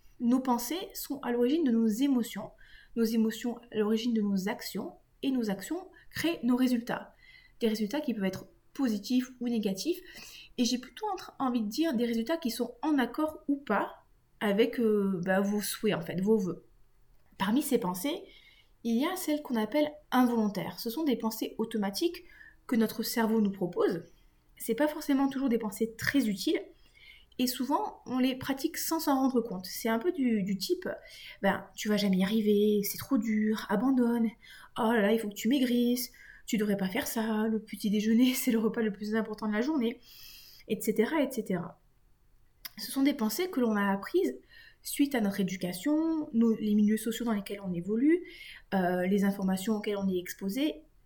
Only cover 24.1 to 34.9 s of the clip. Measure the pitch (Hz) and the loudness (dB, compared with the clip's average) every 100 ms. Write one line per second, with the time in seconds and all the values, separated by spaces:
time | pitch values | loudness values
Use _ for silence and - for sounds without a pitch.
24.1 | - _ _ _ - - 226 302 311 294 | -20 _ _ _ -8 -4 0 0 0 0
25.1 | 269 277 269 269 233 214 - 226 - - | 2 2 0 0 0 -2 -2 -4 -4 -2
26.1 | 285 220 196 - 339 - - - - - | 0 2 0 -2 -2 -4 -18 -20 -20 -20
27.1 | - - - 247 - 247 320 427 - - | -20 -12 -4 -2 -2 0 0 -2 -8 -4
28.1 | 254 262 254 - 269 320 - - 330 311 | 0 0 0 -4 -2 -4 -4 -2 -2 2
29.1 | 269 269 247 226 180 - - 226 226 349 | 2 2 2 -2 -4 -8 -4 -2 0 0
30.1 | 349 254 220 190 202 - 359 - - - | 0 2 2 0 -2 -2 -2 -4 -8 -12
31.1 | - - - 196 - - - 214 208 202 | -18 -18 -2 0 0 -4 -8 -2 2 2
32.1 | 185 190 226 208 202 214 208 202 - - | 2 2 2 4 4 4 2 0 -6 -2
33.1 | 269 226 214 214 220 - 196 254 254 240 | 0 0 0 0 -2 0 0 2 4 4
34.1 | 233 226 - - - - - 226 | 2 0 -4 -16 -20 -12 -2 2